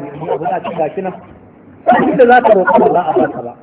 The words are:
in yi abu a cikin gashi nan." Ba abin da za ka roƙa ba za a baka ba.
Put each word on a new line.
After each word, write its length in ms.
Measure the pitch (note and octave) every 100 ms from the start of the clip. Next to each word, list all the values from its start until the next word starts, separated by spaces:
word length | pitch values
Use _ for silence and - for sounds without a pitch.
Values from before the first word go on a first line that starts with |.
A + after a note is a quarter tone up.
| C#3+ -
in 80 |
yi 60 | -
abu 120 | - F3
a 140 | F3+
cikin 180 | E3+ F3
gashi 240 | D3+ F#3+
nan." 100 | F#3 F#3 - - - - - - -
Ba 60 | -
abin 220 | - C#4+
da 80 | A#3+
za 140 | B3
ka 120 | A3+
roƙa 260 | G3 F#3 A3
ba 80 | G#3+
za 100 | E3
a 120 | D#3
baka 280 | C#3 - -
ba. 120 | A#2+ -